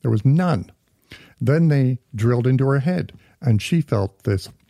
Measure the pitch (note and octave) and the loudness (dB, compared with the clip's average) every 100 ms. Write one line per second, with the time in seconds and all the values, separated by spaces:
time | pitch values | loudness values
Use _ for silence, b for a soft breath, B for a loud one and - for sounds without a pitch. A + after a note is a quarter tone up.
0 | A#2 A2 C3+ D#3+ F3+ G#2+ - _ _ _ | -2 0 2 2 0 -2 -6 _ _ _
1 | B B B B A#2 D#3 D#3+ C#3+ B2+ B2+ | B B B B 0 2 2 2 0 -2
2 | _ G#2+ A#2 A#2+ B2 C3 C3+ C#3 D3 F3+ | _ -4 0 0 2 2 2 0 0 -4
3 | - - b b B2 G#2+ - E3+ - G#2+ | -6 -12 b b 0 0 0 -2 0 -2
4 | G2 _ - G2 - - | -4 _ -4 -4 -6 -20